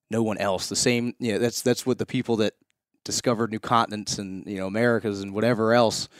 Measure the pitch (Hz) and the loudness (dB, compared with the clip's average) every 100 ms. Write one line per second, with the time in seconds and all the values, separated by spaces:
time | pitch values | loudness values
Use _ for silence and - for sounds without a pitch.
0 | - 117 110 104 101 92 - 123 127 120 | -6 -2 0 0 -2 -2 -4 -2 2 2
1 | 120 - 123 98 120 - 123 120 127 117 | -2 -4 -2 0 0 0 0 2 0 -2
2 | 107 127 120 110 107 - _ _ _ _ | -2 -4 -2 0 0 -4 _ _ _ _
3 | - - 131 113 113 110 - 117 117 104 | -8 -4 0 0 0 -4 2 2 2 -2
4 | 101 - 98 95 - 98 95 104 120 113 | -6 -6 -6 -8 -8 -6 -2 2 4 4
5 | 107 101 98 98 113 110 110 120 113 - | 0 -4 -4 0 2 2 4 6 4 2
6 | - - | -6 -14